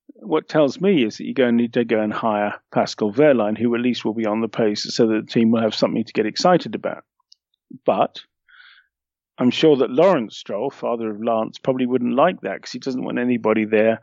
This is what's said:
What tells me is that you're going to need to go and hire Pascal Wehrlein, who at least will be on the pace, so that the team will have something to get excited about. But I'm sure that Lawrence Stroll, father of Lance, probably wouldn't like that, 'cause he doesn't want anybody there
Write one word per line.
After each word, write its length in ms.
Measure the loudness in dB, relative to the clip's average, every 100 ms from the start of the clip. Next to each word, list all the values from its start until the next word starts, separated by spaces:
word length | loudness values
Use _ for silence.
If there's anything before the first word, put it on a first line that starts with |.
| -20 -20
What 300 | -4 -4 -2
tells 320 | 2 2 2
me 240 | 2 2
is 140 | 0 -2
that 80 | -6
you're 80 |
going 240 | 0 2 2
to 40 |
need 120 | 2
to 100 | 0
go 160 | 0 0
and 140 | 0
hire 420 | -2 -2 0 -2 -4 _
Pascal 380 | -2 -2 -2 -2
Wehrlein, 460 | 2 4 4 2 0
who 180 | 0 0
at 60 |
least 240 | 0 -2 -4
will 80 |
be 120 | -4 -2
on 140 | -2
the 80 | -2
pace, 480 | -2 -2 -2 -4 0
so 120 | 2
that 180 | 2 -2
the 60 |
team 200 | 2 2
will 100 | 4
have 140 | 0 0
something 300 | 0 0 -4
to 80 |
get 120 | -2 -2
excited 480 | 0 2 2 2
about. 300 | -6 -8 -10 -14 _ _ _ _ _ _ -6 -2
But 360 | 0 0 -4 -20 _ _ -20 -20 _ _ _ _ _ _ -2
I'm 140 | -2
sure 240 | 2 4 4
that 120 | 2
Lawrence 480 | 2 4 2 -2 -10
Stroll, 320 | -10 -6 -6
father 400 | -6 -6 -4 -4
of 100 | -4
Lance, 360 | -2 -2 -2 -4
probably 280 | -4 -2 0
wouldn't 300 | 0 0 2
like 260 | 2 0
that, 200 | -6 -10
'cause 100 | -10
he 80 | -10
doesn't 240 | -8 -6
want 160 | -6 -4
anybody 460 | -2 0 2 0 2
there 340 | 2 2 0